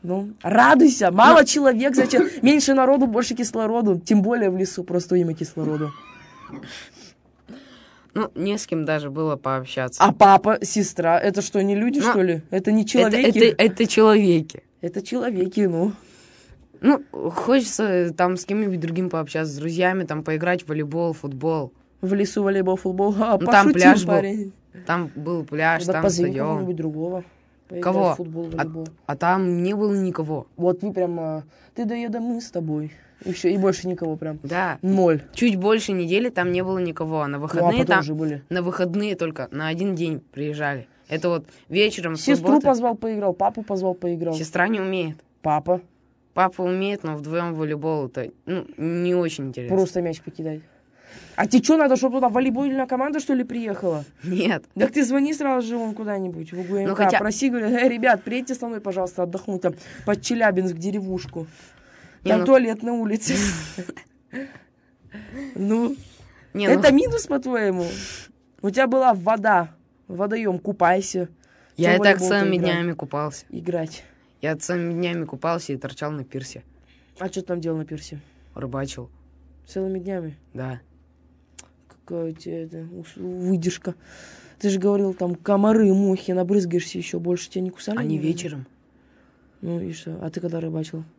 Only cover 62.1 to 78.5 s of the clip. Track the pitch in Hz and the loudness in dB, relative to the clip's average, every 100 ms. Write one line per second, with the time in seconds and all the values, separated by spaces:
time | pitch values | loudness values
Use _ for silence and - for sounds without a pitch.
62.1 | - 185 220 180 269 233 214 226 240 220 | -10 0 2 6 6 4 -2 -4 -4 -2
63.1 | 214 214 190 202 170 156 - 175 - - | -4 -2 -2 -2 -4 -10 -14 -14 -16 -20
64.1 | _ _ 254 269 - _ _ _ _ - | _ _ -12 -12 -16 _ _ _ _ -20
65.1 | 208 208 233 277 247 196 220 240 277 - | -18 -16 -14 -12 -6 -2 0 0 -4 -12
66.1 | - - - _ - 202 285 302 269 494 | -20 -20 -20 _ -2 2 4 6 4 2
67.1 | 466 453 285 254 247 208 185 170 190 196 | -2 -2 -4 -2 -2 -2 -2 -4 -8 -12
68.1 | - - _ _ _ 202 208 262 262 262 | -16 -20 _ _ _ -4 0 2 4 4
69.1 | 208 180 226 208 190 165 - _ _ _ | 2 2 0 4 2 2 -8 _ _ _
70.1 | 180 202 226 220 180 - 208 175 185 185 | -6 -4 -2 -2 -4 -6 0 2 2 0
71.1 | 185 175 - _ _ _ - 170 180 202 | -6 -6 -10 _ _ _ -2 2 4 4
72.1 | 185 185 202 196 185 175 170 170 165 143 | 4 2 2 2 2 0 0 -2 -6 -8
73.1 | 147 151 147 - - 170 175 160 156 - | -6 -6 -8 -14 -12 -6 -4 -6 -10 -20
74.1 | _ _ _ 147 156 - 175 170 170 175 | _ _ _ -6 -6 -4 -4 -4 -4 -4
75.1 | 170 160 135 165 170 - 135 135 131 151 | -4 -8 -6 -4 -4 -6 -8 -10 -8 -8
76.1 | 151 131 135 131 - - _ _ _ _ | -8 -10 -12 -12 -18 -20 _ _ _ _
77.1 | _ 190 190 185 175 165 160 151 156 - | _ -8 -8 -6 -6 -4 -6 -6 -12 -14
78.1 | 147 - _ _ | -18 -20 _ _